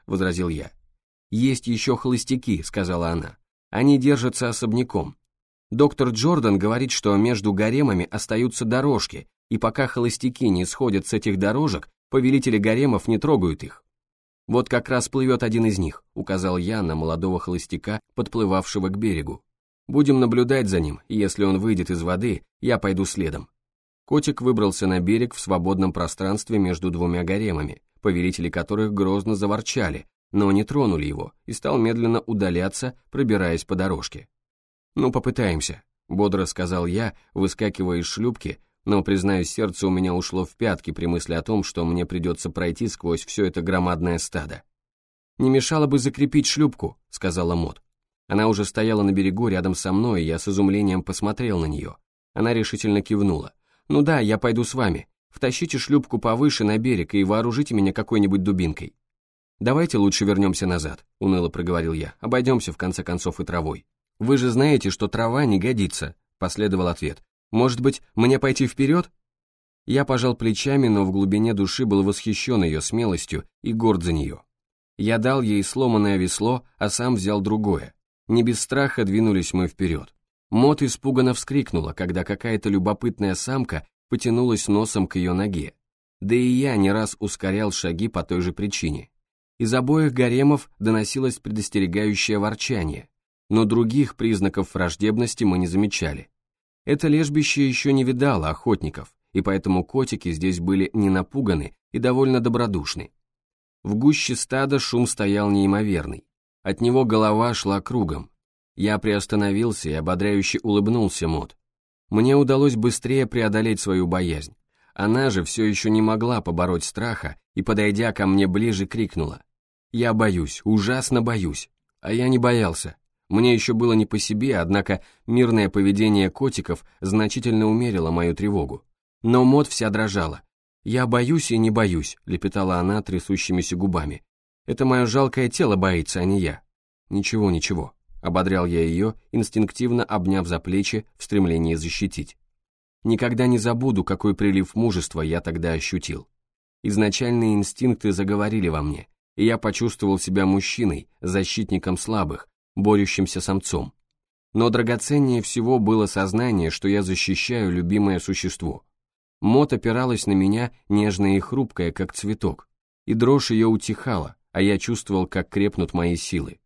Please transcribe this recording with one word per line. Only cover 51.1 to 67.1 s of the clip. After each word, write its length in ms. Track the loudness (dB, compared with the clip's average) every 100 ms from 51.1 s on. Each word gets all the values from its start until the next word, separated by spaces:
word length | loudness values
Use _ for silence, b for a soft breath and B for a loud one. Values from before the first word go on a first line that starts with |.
| -4 -4 -2 -2 -2
на 80 | -2
нее. 300 | -4 -10 -14 _ _ _
Она 220 | -2 0
решительно 480 | 0 -2 -2 0 0
кивнула. 500 | 2 2 2 0 -6 -18 _ _ -2
«Ну 120 | 2
да, 200 | 4 2
я 180 | 2 0
пойду 260 | 0 0
с 80 | -2
вами. 340 | -2 -2 -2 -8 _ _
Втащите 480 | -4 -4 -2 -4 -4
шлюпку 400 | 0 0 2 -2
повыше 480 | -2 2 2 2
на 140 | 0 0
берег 360 | 0 0 0
и 100 | 0
вооружите 500 | 2 2 0 -2 -2
меня 180 | 0 0
какой-нибудь 500 | 0 0 2 2 2
дубинкой». 520 | 0 0 -2 -4 -10 -16 _ _ _ _ _ -4
«Давайте 380 | 0 2 2 2
лучше 260 | 2 2
вернемся 420 | 2 2 2 0 -2
назад», 380 | -2 -4 -10 _ -4
уныло 300 | 0 0 0
проговорил 420 | -4 -2 -2 -2
я. 220 | -4 -6 -10
«Обойдемся, 520 | -2 0 2 0 -2
в 60 | -6
конце 260 | -6 -4
концов, 340 | -6 -6 -6 -6
и 60 |
травой». 400 | -6 -4 -4 -8 _ _ _ -4
«Вы 200 | 2 2
же 100 | 2
знаете, 400 | 2 4 4 2
что 200 | -4 -4
трава 360 | -2 -2 0
не 140 | 2 2
годится», 560 | 2 0 -2 -4 -10 -12 _ _
последовал 500 | -6 -2 -2 0 -2
ответ. 340 | -2 -6